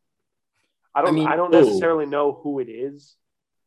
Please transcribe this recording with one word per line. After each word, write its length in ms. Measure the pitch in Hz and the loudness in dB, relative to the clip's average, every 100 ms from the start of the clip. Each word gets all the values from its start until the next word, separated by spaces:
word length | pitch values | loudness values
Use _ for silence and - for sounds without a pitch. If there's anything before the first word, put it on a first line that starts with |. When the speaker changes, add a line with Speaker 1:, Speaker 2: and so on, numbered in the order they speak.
| _ _ _ _ _ _ _ _ _ 147 | _ _ _ _ _ _ _ _ _ -2
Speaker 1:
I 60 | |
don't, 80 | 165 | 0
Speaker 2:
I 20 | |
mean, 160 | 160 156 | 0 0
Speaker 1:
I 80 | 156 | 0
don't 180 | 175 | 2
Speaker 3:
Ooh. 100 | - | 4
Speaker 1:
necessarily 440 | 139 196 170 160 143 | 4 4 0 0 -2
know 320 | 143 147 135 | -2 -2 -4
who 160 | 151 139 | -8 -8
it 100 | 117 | -8
is. 460 | 113 135 143 143 _ _ _ _ _ | -8 -12 -12 _ _ _ _ _ _